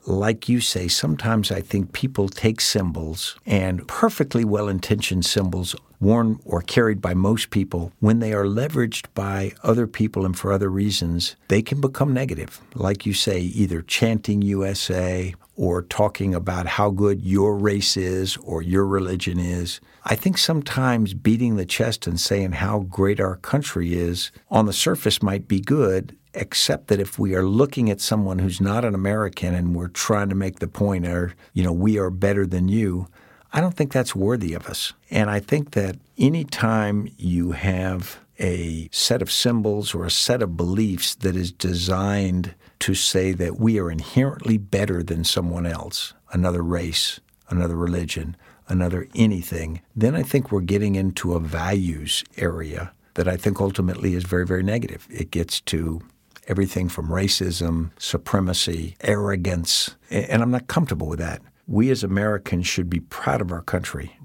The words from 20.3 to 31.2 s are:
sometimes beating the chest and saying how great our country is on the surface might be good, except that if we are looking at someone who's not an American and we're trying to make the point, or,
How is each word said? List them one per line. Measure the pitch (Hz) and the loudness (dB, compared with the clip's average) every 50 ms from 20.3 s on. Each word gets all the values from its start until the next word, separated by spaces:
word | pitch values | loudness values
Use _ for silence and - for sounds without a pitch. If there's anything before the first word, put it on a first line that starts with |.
| 175 | 0
sometimes | - - - 165 151 139 - - 131 131 127 120 117 107 95 95 | 2 2 2 2 0 -2 -2 -2 0 2 2 4 2 2 0 -2
beating | - - 107 113 113 123 120 110 | 0 2 2 4 4 2 2 2
the | 101 87 | 0 0
chest | 90 - - 117 113 - - - | -2 -2 -2 0 0 -2 -4 -4
and | - 87 87 | -4 -2 -2
saying | - - 104 101 95 92 87 | 0 0 0 0 0 -2 -2
how | 87 95 98 107 107 | -2 -2 0 0 -2
great | 95 92 - 98 95 98 104 - | -2 -2 0 2 2 2 2 2
our | 98 92 92 | 0 -2 -4
country | - - - - 147 143 - - 87 85 85 87 | -6 -4 -2 -2 -2 -2 -2 -2 -2 -2 0 0
is | 87 87 85 87 87 - - - - _ - | 0 0 -2 -2 -4 -6 -8 -10 -14 _ 0
on | - 110 107 | 2 4 4
the | 101 95 | 4 2
surface | - - 175 - - - 107 - - 107 | 0 0 0 0 0 2 0 2 2 0
might | 98 98 101 - | 0 0 -2 -2
be | - 104 95 | 0 0 0
good, | 98 - 143 156 120 98 92 95 - - - - _ _ - | 2 2 2 2 4 4 2 0 -2 -4 -10 -20 _ _ -10
except | - - - - - - - 151 - - | -8 -8 -4 -2 0 0 0 0 -2 0
that | - 104 101 | 2 2 2
if | 98 - - | 2 0 -2
we | - 101 95 92 | -2 0 0 2
are | 92 95 | 2 2
looking | 98 101 117 143 135 - 135 117 107 | 4 4 4 4 4 2 0 0 0
at | 98 - | 0 0
someone | - - 110 107 101 95 92 92 | -2 0 0 0 2 0 0 0
who's | 92 92 87 92 | 0 0 0 0
not | 95 98 104 120 120 | 0 2 2 2 0
an | 113 98 | 0 0
American | 95 95 101 104 110 107 92 - - 92 90 90 | 0 0 0 0 0 0 -2 -4 -4 -2 -2 0
and | 87 87 87 87 | 0 0 0 0
we're | 87 87 | -2 -4
trying | 87 - - - - 110 104 101 | -4 -6 -4 0 0 2 2 2
to | 98 95 | 0 0
make | 98 98 92 92 - | -2 -2 -4 -4 -6
the | 95 | -6
point, | 90 - - 104 101 98 90 87 | -6 -2 0 0 0 0 0 0
or, | 85 87 87 | -2 -2 -2